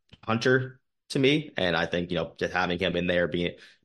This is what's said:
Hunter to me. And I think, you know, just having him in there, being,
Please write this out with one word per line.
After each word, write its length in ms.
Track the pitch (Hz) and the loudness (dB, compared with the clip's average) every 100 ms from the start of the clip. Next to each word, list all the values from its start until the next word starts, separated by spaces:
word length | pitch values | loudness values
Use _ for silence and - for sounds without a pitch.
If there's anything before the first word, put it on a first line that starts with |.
| _ - | _ -14
Hunter 560 | - 113 131 127 127 - _ _ _ | -4 0 4 2 0 -12 _ _ _
to 100 | 147 | 2
me. 340 | 135 151 151 - | 2 2 -2 -2
And 180 | 90 | 0
I 120 | 82 85 | 0 0
think, 240 | 87 87 | -2 -2
you 80 | 85 | -4
know, 160 | 82 - | -4 -4
just 140 | 87 | -4
having 260 | 90 90 87 | 0 -2 0
him 180 | 90 87 | -2 -2
in 100 | 87 | 0
there, 220 | 87 85 | 0 0
being, 260 | 87 87 - - _ | 0 -4 -6 -20 _